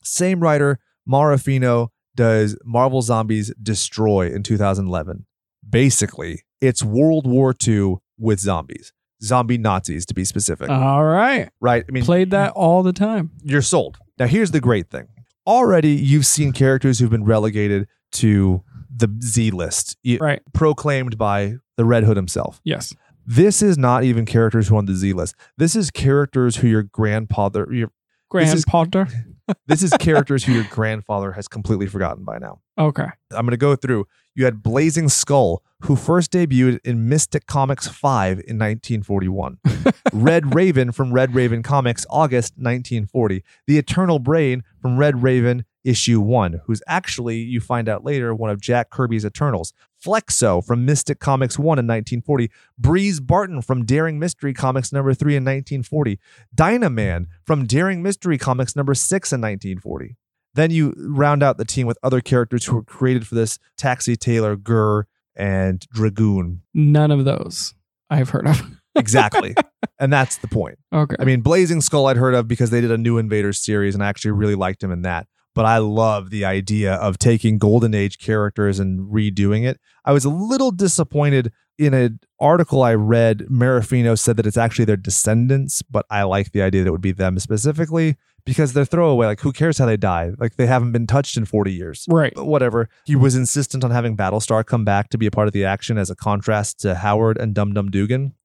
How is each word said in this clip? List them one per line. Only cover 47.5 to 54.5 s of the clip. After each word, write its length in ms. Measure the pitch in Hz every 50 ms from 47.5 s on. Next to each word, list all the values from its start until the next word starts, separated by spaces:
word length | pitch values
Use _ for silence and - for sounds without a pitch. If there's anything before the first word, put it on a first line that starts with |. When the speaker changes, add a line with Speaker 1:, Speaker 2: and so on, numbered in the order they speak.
| 123 117
Speaker 1:
find 280 | 110 - 123 120 113 110
out 120 | 104 98 123
later, 300 | 139 147 135 120 117 113
one 140 | 107 113 107
of 80 | 104 101
Jack 300 | - - 120 123 117 _
Kirby's 340 | - - 127 117 117 107 104
Eternals. 480 | 104 - - 147 143 117 87 82 - _ _ _ _ _ _
Flexo 600 | - 165 208 220 - - - - 123 107 90 87 107
from 200 | - 120 120 123
Mystic 360 | 135 151 139 - - 143 _
Comics 360 | - 143 135 131 131 117 - -
one 200 | 143 160 160 135
in 80 | 120
nineteen 360 | 117 113 113 107 - 123 117
forty. 280 | - - 147 127 120 110 _ _ _ _ _
Breeze 440 | - 117 139 165 190 196 202 185 147
Barton 420 | 131 123 170 190 208 185 170 131
from 220 | 117 - 131 123 117
Daring 340 | 107 131 151 160 165 156 147
Mystery 340 | 165 175 - _ - 139